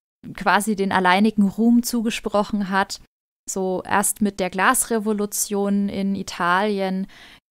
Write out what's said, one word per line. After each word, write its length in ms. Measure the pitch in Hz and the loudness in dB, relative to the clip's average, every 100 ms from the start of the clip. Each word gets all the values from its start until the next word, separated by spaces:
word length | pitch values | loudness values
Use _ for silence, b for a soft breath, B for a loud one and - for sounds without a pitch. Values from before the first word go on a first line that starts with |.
| _ _ - - | _ _ -16 -4
quasi 400 | 202 190 214 196 | 2 2 2 0
den 160 | 196 | 0
alleinigen 560 | 185 185 185 220 214 196 | 2 4 4 4 4 0
Ruhm 360 | 196 226 240 | 2 4 4
zugesprochen 840 | 240 240 220 - 214 202 208 208 185 | 2 -2 -4 -4 -2 -2 0 -2 -2
hat. 300 | 196 196 - - _ _ _ - | -2 -2 -6 -16 _ _ _ -10
So 320 | 196 185 185 - | -4 -2 -4 -2
erst 360 | 196 202 - | 0 0 0
mit 200 | 208 202 | -2 -2
der 80 | 185 | -4
Glasrevolution 1400 | 190 202 262 - 226 208 214 208 - - 196 202 202 202 | 0 2 2 0 -2 0 -2 -2 -4 -4 -2 0 0 -2
in 280 | 196 196 196 | -2 -4 -4
Italien 920 | 196 - 175 180 214 196 190 190 190 B B B _ | -6 -4 0 2 2 -2 -2 -4 -6 B B B _